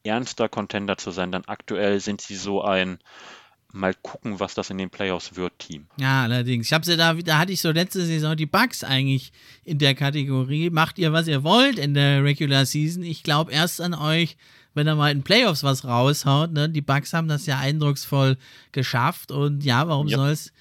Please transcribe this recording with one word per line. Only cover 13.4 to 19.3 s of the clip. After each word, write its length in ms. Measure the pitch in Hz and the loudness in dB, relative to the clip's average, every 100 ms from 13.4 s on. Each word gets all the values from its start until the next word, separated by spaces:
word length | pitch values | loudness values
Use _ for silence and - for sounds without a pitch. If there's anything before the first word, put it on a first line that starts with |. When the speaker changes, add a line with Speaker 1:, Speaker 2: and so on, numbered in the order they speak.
| - | 0
Speaker 2:
erst 300 | 147 170 - | 0 0 0
an 100 | 175 | -4
euch, 460 | 160 151 165 165 - - - _ | -2 0 0 0 -4 -20 -20 _
wenn 140 | 147 151 | -2 0
ihr 60 | |
mal 180 | 151 147 | 2 2
in 120 | 143 | 0
Playoffs 380 | 131 220 233 143 | 2 4 4 2
was 200 | 139 131 | 0 0
raushaut, 680 | 131 120 131 147 147 139 170 | 0 2 4 2 2 2 2
ne? 180 | 147 156 | 0 0
Die 100 | 151 | -2
Bucks 320 | 143 139 - | 0 0 0
haben 160 | 165 160 | -2 0
das 160 | 147 | -2
ja 140 | - 135 | -2 -2
eindrucksvoll 800 | 135 156 147 139 - 139 135 131 - - - | -2 0 0 0 0 2 4 2 -4 -20 -8
geschafft 580 | 139 127 123 139 - - | -4 -2 0 0 -2 -6